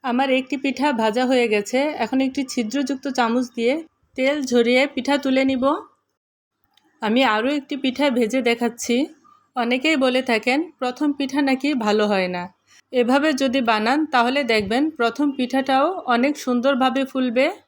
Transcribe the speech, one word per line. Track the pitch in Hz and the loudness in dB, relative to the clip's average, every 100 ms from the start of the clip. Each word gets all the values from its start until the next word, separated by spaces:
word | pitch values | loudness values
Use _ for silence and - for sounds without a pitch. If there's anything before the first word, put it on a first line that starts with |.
আমার | 262 240 269 | -2 0 2
একটি | 262 262 277 | 0 0 -4
পিঠা | 269 262 294 | -4 0 0
ভাজা | 240 220 214 254 | 2 0 0 2
হয়ে | 254 233 | 2 2
গেছে। | 208 202 254 294 302 | 0 0 -2 -2 -2
এখন | 220 262 | -2 0
একটি | 269 262 269 | 0 -2 -4
ছিদ্রযুক্ত | - 214 269 269 269 285 | -4 -2 -2 -4 -4 -4
চামচ | 262 233 240 247 | -2 0 0 -2
দিয়ে | - 233 302 320 _ _ - | -2 -2 -2 -6 _ _ -2
তেল | 262 294 | -2 0
ঝরিয়ে | 254 240 233 254 277 | 0 2 4 2 2
পিঠা | 269 254 285 | -2 -2 0
তুলে | 269 262 | 2 2
নিব। | 269 262 269 359 - _ _ _ _ _ _ _ _ _ _ _ | 2 0 0 -2 -8 _ _ _ _ _ _ _ _ _ _ _
আমি | 220 233 | 0 2
আরও | 262 214 247 | 4 2 0
একটি | 294 262 285 | -2 -4 -4
পিঠা | 269 254 285 | -4 0 0
ভেজে | 240 220 254 | 2 0 0
দেখাচ্ছি। | 247 233 240 233 - 240 311 - _ _ _ 254 | 0 0 -2 -4 -2 -2 -2 -8 _ _ _ -6
অনেকেই | 233 254 311 311 | -2 0 0 2
বলে | 262 254 | 2 0
থাকেন | 262 220 226 269 330 _ | 0 0 2 0 -2 _
প্রথম | 247 254 294 | -6 -2 -2
পিঠা | 285 269 269 | -2 -2 0
নাকি | 277 262 285 | 0 0 0
ভালো | 285 214 208 208 | 0 2 2 2
হয় | 196 185 | 0 0
না। | 180 180 _ _ _ _ | -4 -10 _ _ _ _
এভাবে | 254 240 277 311 | 0 2 2 2
যদি | 269 269 262 | 0 0 0
বানান | 233 214 220 294 302 | 2 2 2 0 2
তাহলে | 254 240 277 | 2 2 0
দেখবেন | 247 220 196 233 311 | 0 0 0 0 -2
প্রথম | 302 233 226 294 | 0 -2 0 -4
পিঠাটাও | 269 247 262 262 269 311 370 - | -2 -2 -2 0 0 0 -2 -2
অনেক | 233 269 294 | 0 0 -2
সুন্দরভাবে | - 247 254 269 262 247 | -4 0 0 2 0 0
ফুলবে | 262 262 254 233 294 403 | -4 -2 -2 0 0 -2